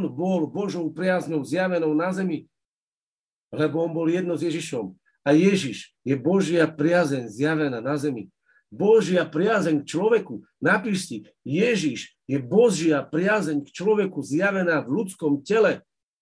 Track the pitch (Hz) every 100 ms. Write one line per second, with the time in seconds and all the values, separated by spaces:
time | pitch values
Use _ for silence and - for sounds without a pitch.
0 | 165 123 185 185 147 139 202 160 160 160
1 | 185 185 143 160 117 160 185 175 160 151
2 | 180 185 190 151 - _ _ _ _ _
3 | _ _ _ _ _ 123 151 151 165 160
4 | 165 175 175 160 175 147 - 127 98 -
5 | _ _ 139 151 185 196 135 104 - _
6 | 120 135 135 190 151 170 160 160 151 175
7 | 160 135 117 104 151 156 147 120 120 147
8 | 147 123 95 _ _ _ _ 107 196 226
9 | 160 180 160 156 202 220 165 151 139 151
10 | 208 226 - 110 - _ 151 202 220 185
11 | - 110 - _ - 151 233 214 151 110
12 | - _ - 139 120 185 240 156 165 147
13 | - 156 185 214 156 147 143 - 185 214
14 | 190 - 127 147 196 190 175 156 117 151
15 | 196 - 156 143 - 220 196 - - _
16 | _ _